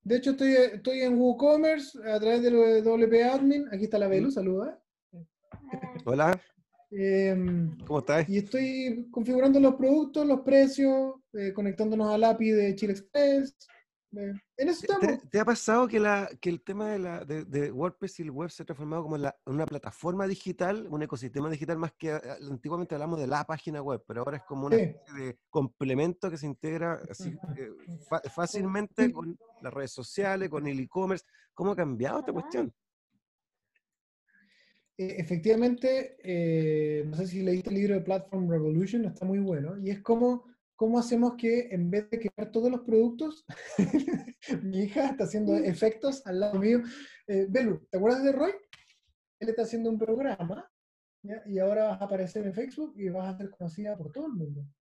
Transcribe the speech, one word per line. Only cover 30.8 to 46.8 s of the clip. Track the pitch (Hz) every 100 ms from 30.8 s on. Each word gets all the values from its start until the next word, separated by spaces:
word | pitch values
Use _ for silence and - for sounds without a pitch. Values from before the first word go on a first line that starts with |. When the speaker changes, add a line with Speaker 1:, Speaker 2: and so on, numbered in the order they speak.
| 127 185 190 185 _ _ _
Speaker 2:
¿Cómo | - 190
ha | 180
cambiado | 156 117 131 254
esta | 269
Speaker 3:
Ajá. | 170
Speaker 2:
cuestión? | 294 370 320 _ _ _ _ _ _ _ _ _ _ _ _ _ _ _ _ _ _ _ _ _ _ -
Speaker 1:
Eh, | 185 190
efectivamente, | 165 175 214 220 247 240 262 262 262 -
eh, | 185 175 165 160 160 156 151 151 151
no | 156
sé | 190
si | 185
leíste | 190 180 -
el | 196
libro | 202 196
de |
Platform | 185 190 190 190 175
Revolution, | 165 156 156 190 240
está | 202 - 185
muy | 196
bueno, | 196 156 147 196
y | 190
es | 202
como... | - 233 247 247 - _ _ _
¿cómo | 220 240
hacemos | 233 233 240 240
que | 233 240 240
en | 185 175
vez | 202 208
de | 233
crear | 220 - 214
todos | 226 240
los | 247
productos, | 247 220 233 - 311 311 - - - -
<laughs> | 190 294 - - - - - 247
mi | 190 190
hija | 208 294 277
está | 269 185
haciendo | 214 208
Speaker 2:
Mm. | 208 196
Speaker 1:
efectos | 165 220 220 277 269 196
al | 185
lado | 208 196
mío? | 208 240